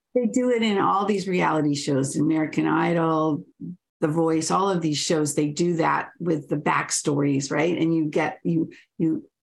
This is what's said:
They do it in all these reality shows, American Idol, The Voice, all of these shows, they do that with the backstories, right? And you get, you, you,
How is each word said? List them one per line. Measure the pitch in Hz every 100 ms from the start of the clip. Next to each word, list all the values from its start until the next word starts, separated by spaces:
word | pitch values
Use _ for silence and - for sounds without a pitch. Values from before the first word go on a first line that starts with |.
| _
They | 254 233
do | 254 247
it | 233
in | 220 196
all | 180 196 202
these | 202 180
reality | 180 165 156 147
shows, | 143 - 135 139 160
American | 151 156 151 156 156
Idol, | 156 170 170 165 160 156 147 - - 170 180 _ -
The | 160
Voice, | 160 165 160 160
all | 180 196
of | 180
these | 160 143
shows, | - 160 151
they | 156 147
do | 147 175 165
that | 151 147 - -
with | 170 156 139
the | 147
backstories, | 151 151 151 - - 143 143 135 139
right? | 147 160 160
And | 165
you | 165 156
get, | 170 151 -
you, | 175 165 165 - _ -
you, | 160 156 - _